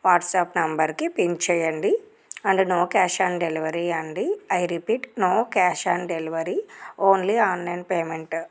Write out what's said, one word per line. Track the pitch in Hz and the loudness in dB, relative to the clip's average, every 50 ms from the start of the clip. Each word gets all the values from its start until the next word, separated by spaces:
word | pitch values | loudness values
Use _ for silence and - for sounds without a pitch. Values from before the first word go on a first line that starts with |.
| _ | _
WhatsApp | 190 180 175 175 - - 185 175 175 - | 4 4 4 2 2 0 0 0 0 0
నంబర్కి | 180 165 160 156 156 160 156 156 - 302 339 339 | -2 0 0 2 0 0 0 0 -4 -4 -4 0
పిన్ | - 190 175 175 160 - | 0 0 0 0 -2 0
చేయండి. | - 175 170 165 160 160 156 156 208 381 466 - - _ _ _ _ - - _ 214 | 0 0 2 2 -2 -2 -2 0 0 0 0 -2 -8 _ _ _ _ -18 -6 _ 0
And | 190 185 190 180 | 2 2 2 2
no | 185 175 175 180 - | 2 0 0 2 2
cash | 208 190 175 - - 190 | 2 2 2 2 0 0
on | 180 180 175 175 | 0 0 -2 -2
delivery | 165 160 156 160 160 156 170 170 175 170 160 | -2 -2 -2 -4 -4 -4 -4 -4 -2 -4 -4
అండి. | 156 156 156 170 220 330 415 415 - _ 190 | -6 -8 -6 -6 -4 -4 -4 -6 -4 _ -2
I | 180 180 170 175 | -2 0 -2 -4
repeat, | 170 - - 220 254 - - _ - 202 | -6 -2 -2 -2 -2 -2 -10 _ 0 0
no | 180 185 208 240 247 - | 2 2 2 0 0 0
cash | 208 180 180 180 - - 196 175 | 2 2 2 2 0 0 0 0
on | 175 180 170 | 0 -2 -4
delivery, | 175 165 160 160 165 165 165 170 208 349 440 - - - - - - - 190 196 | -6 -4 -4 -4 -4 -4 -4 -2 -4 -4 -6 -6 -14 -18 -18 -18 -6 2 4 6
only | 196 190 185 185 214 233 226 196 | 6 6 4 2 2 2 2 2
online | 180 180 175 175 175 180 175 175 190 | 0 -2 -4 -6 -6 -6 -4 -2 -2
payment | 170 165 165 170 165 160 156 - 165 165 - | -2 -2 -2 -6 -8 -8 -6 -6 -6 -6 -8